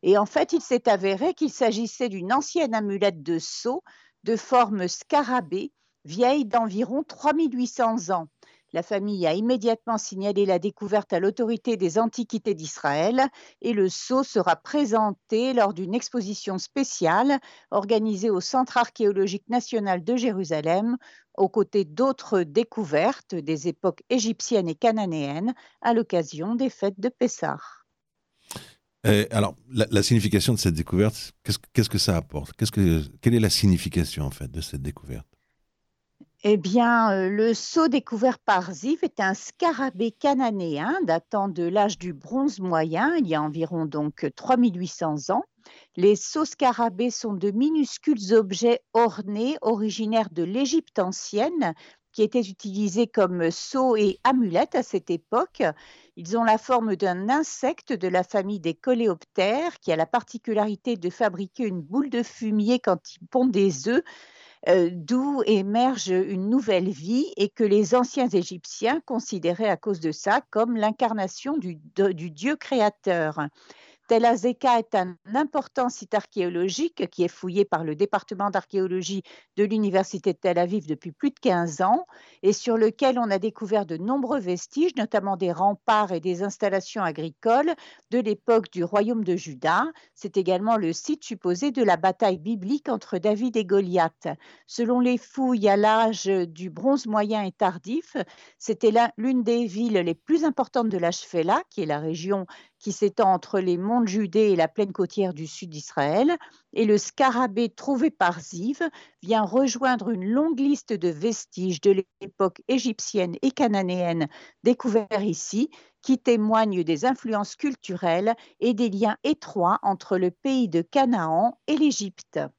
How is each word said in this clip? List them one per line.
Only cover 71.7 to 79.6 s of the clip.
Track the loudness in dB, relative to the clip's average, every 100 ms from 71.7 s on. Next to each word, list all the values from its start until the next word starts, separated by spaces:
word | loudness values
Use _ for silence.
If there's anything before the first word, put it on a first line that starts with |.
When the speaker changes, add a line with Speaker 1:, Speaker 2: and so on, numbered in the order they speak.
| -10 -12 0
Speaker 1:
de, | 2
du | 2 -8
Dieu | -6 -4 -4
créateur. | -2 2 2 0 -2 0 0 -2 -8 _ _ -20 -20 _ _
Tel | 4
Azeka | 6 4 0 0 2 2
est | 2
un | -2 -2 -6 -6
important | -4 -2 -4 -4 -2 -2
site | -4 -2
archéologique | -2 -2 -4 -2 0 -2 -2 -4 -4 -8
qui | -2
est | -2
fouillé | -2 -4 0 2
par | 0
le | -2 -2
département | 0 -2 -4 -6 -2
d'archéologie | -2 -4 -4 -2 -2 -4 -6 -8 -20 _
de | -2